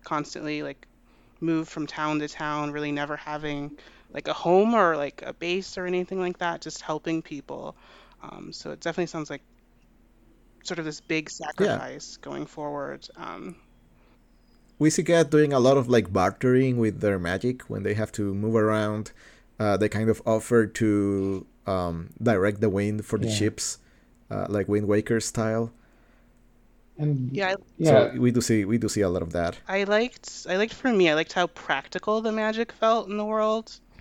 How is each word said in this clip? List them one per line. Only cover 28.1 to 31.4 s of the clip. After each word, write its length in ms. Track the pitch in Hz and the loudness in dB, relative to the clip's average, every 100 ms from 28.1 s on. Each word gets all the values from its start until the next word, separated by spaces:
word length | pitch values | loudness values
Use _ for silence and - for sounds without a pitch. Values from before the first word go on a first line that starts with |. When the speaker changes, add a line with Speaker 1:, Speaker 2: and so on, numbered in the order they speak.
Speaker 2:
So 0 | 127 | 4
we 140 | 123 | 2
do 100 | 117 | 4
see, 240 | - 110 | 2 2
we 140 | 98 117 | 2 0
do 100 | 110 | 0
see 120 | 104 | 2
a 60 | 95 | 2
lot 140 | 90 | 0
of 100 | 82 | -2
that. 260 | 85 85 - - | -2 -2 -4 -4
Speaker 1:
I 180 | 196 | -2
liked, 640 | 202 214 240 - - - - | 2 2 0 -6 -16 -12 -4
I 80 | 185 | -2
liked, 160 | 220 | -2
for 160 | - 262 | -2 2
me, 180 | 208 170 | 4 6
I 40 | |
liked 180 | 151 160 | 4 0
how 120 | 185 | 0